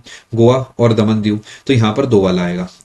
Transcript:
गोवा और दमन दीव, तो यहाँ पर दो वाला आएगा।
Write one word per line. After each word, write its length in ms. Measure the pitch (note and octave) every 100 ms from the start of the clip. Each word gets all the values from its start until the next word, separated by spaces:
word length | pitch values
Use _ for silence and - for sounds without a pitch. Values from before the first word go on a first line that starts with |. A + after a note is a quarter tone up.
| - - _ A2+
गोवा 380 | A#2 B2+ B2 -
और 140 | A#2
दमन 280 | A2+ G#2+ A2
दीव, 180 | G#2 G#2+ - - -
तो 60 |
यहाँ 200 | B2+ A2
पर 120 | A2 C3
दो 160 | G#2
वाला 220 | F#2+ F2+
आएगा। 260 | F2 F2 F2+ -